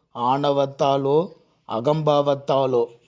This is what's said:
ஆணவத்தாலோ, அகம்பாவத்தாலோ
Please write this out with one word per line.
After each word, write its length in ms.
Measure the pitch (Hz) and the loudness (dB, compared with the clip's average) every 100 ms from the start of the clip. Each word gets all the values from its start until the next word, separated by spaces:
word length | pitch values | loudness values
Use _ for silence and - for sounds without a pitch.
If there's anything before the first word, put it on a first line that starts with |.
| _ | _
ஆணவத்தாலோ, 1040 | 120 120 139 143 139 139 139 143 139 135 147 196 - _ _ - | -4 -2 0 0 0 -2 0 0 0 0 0 -2 -8 _ _ -10
அகம்பாவத்தாலோ 1160 | 110 123 156 151 147 143 139 139 139 135 123 117 - | -4 -2 0 2 2 0 -2 0 0 2 0 -2 -6